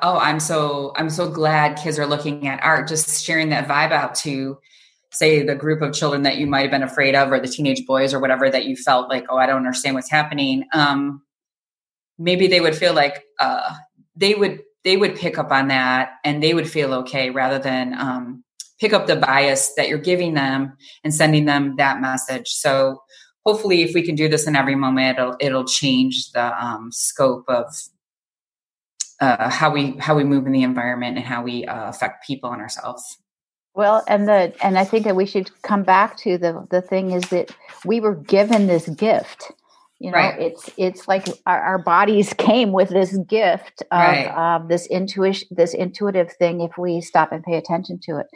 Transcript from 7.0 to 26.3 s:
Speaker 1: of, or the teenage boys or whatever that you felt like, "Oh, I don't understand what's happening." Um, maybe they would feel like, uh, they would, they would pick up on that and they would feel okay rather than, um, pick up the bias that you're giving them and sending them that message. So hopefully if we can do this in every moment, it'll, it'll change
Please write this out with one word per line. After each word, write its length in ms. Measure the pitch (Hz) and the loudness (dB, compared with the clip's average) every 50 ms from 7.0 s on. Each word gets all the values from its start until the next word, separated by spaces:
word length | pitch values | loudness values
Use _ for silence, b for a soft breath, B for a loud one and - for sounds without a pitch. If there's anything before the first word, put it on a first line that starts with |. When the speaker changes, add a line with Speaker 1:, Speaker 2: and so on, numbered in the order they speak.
| 139 135 135 | 2 4 4
Speaker 1:
of, 160 | 139 135 131 | 4 4 4
or 80 | 135 127 | 2 0
the 80 | 123 127 | 0 -2
teenage 360 | - - 147 135 131 127 - | -4 -2 0 0 0 -2 -2
boys 280 | - 131 135 135 135 139 | 0 2 2 2 2 0
or 60 | 131 | 0
whatever 280 | 135 135 131 127 135 135 | 0 0 2 2 2 2
that 180 | 131 127 - | 2 0 -2
you 100 | 135 131 | -4 -6
felt 320 | - - 147 131 123 127 - | -2 0 2 2 2 2 -2
like, 160 | 135 123 - - | -4 -6 -4 -2
"Oh, 80 | 131 | 0
I 100 | 131 127 | 2 2
don't 100 | 131 135 | 2 2
understand 400 | 131 127 127 127 - - 139 135 | 0 0 -2 -4 -4 -4 -4 -4
what's 140 | 131 127 - | -4 -4 0
happening." 540 | 151 151 151 151 151 143 139 135 131 135 135 - | 0 0 0 0 -2 -4 -2 -2 -2 -2 -4 -2
Um, 500 | 156 156 147 143 139 139 139 143 139 143 _ _ _ _ _ _ _ _ _ _ _ _ _ _ _ _ _ _ _ - | 0 2 2 2 2 0 -2 -4 -6 -10 _ _ _ _ _ _ _ _ _ _ _ _ _ _ _ _ _ _ _ -4
maybe 280 | 165 175 180 180 190 | 0 0 2 4 4
they 140 | 185 185 175 | 4 4 4
would 160 | 170 160 156 | 4 2 0
feel 180 | 156 185 175 160 | 2 0 2 2
like, 300 | 156 143 139 - - - _ _ - | 2 2 0 -2 -8 -16 _ _ -2
uh, 340 | 135 131 127 123 - - 156 - - _ _ _ _ _ _ | -2 -2 -2 -4 -4 -6 -10 -12 -18 _ _ _ _ _ _
they 220 | 165 196 202 214 | 0 2 2 2
would, 240 | 202 202 180 151 - - _ _ _ - | 2 0 -2 -2 -6 -16 _ _ _ 0
they 120 | 185 190 | 2 2
would 200 | 196 202 196 - | 4 2 0 0
pick 200 | - 175 170 165 165 | -4 -6 -6 -4 -4
up 120 | 143 - | -2 0
on 160 | 139 135 135 | 0 2 2
that 460 | 135 135 131 127 127 127 131 131 - - - - | 2 0 0 2 2 0 0 -2 -4 -8 -8 -4
and 160 | 147 147 147 | -4 -2 2
they 140 | 151 160 170 | 2 2 2
would 160 | 165 147 160 | 2 -2 -2
feel 240 | - 156 143 131 131 | -2 -2 -2 0 -2
okay 360 | 127 127 - 143 135 131 127 | -4 -6 -4 -4 -4 -4 -2
rather 280 | 127 135 131 131 139 135 | -2 -2 0 0 -2 -2
than, 340 | 135 135 131 127 127 127 127 - | -2 -2 -2 -2 -4 -4 -6 -6
um, 460 | 135 131 127 127 123 120 131 - - _ _ - - _ _ - | -4 -4 -4 -6 -8 -10 -12 -14 -18 _ _ -20 -20 _ _ -4
pick 140 | 220 208 | 0 2
up 160 | 214 180 156 160 | 2 2 4 2
the 80 | 156 | 2
bias 580 | 143 139 131 135 139 139 139 135 135 - - - | 2 2 2 4 4 4 4 2 2 0 -2 0
that 140 | 151 135 - | -2 -2 0
you're 100 | 151 143 | -2 -2
giving 360 | - 175 180 180 175 170 156 | 0 0 0 2 0 0 0
them 420 | 143 135 135 135 135 135 135 - B B B B B | 0 0 0 0 -2 -4 -6 -8 B B B B B
and 100 | B 156 | B -2
sending 320 | 151 156 160 151 156 151 151 | 2 2 4 4 4 4 4
them 280 | 147 143 143 139 139 135 | 4 2 2 0 -2 0
that 240 | 131 139 135 131 - | 0 0 0 0 0
message. 480 | 131 131 131 131 - - 131 123 117 - | -2 -4 -4 -4 -4 -6 -8 -8 -6 -8
So 520 | - - - 147 135 135 135 135 131 - _ b b b b b b _ - | -6 -2 0 2 2 2 2 0 0 -6 _ b b b b b b _ 0
hopefully 380 | 214 208 214 - 196 185 170 | 0 0 2 2 2 2 2
if 120 | 165 165 165 | 2 2 0
we 80 | 175 | 0
can 120 | 160 170 160 | 0 0 0
do 140 | 147 156 151 | 0 2 2
this 180 | 156 151 - | 2 0 0
in 80 | 156 147 | 0 0
every 220 | 139 131 139 139 | 0 2 2 0
moment, 420 | 135 135 131 131 131 131 131 127 131 | 0 0 0 2 2 2 0 0 0
it'll, 180 | 127 127 123 - | -2 -4 -2 -2
it'll 240 | 143 139 131 131 127 | -2 -2 0 -2 -2
change 680 | 127 - - 147 135 127 127 131 131 127 - - - | -2 -4 -2 0 2 2 2 2 2 0 -4 -8 -6